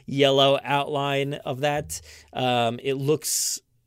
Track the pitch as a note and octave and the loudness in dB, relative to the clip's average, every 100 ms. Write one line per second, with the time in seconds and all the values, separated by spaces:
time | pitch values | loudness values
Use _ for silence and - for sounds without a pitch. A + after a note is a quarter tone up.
0 | - C#3 C#3 C#3 C#3 C#3 B2 C#3+ C#3+ C#3+ | -4 2 4 6 6 4 0 -2 0 -2
1 | C#3+ C#3 C#3 C#3+ D3 B2+ D3 D3 D#3+ - | -2 -2 -2 -6 -8 -4 -2 -2 -6 -12
2 | - - - - B2+ B2 A#2 A#2+ C3+ C3+ | -14 -20 -14 -4 -2 0 0 -2 -4 -2
3 | C#3 D3+ - - - - _ _ | 0 0 0 -4 -4 -6 _ _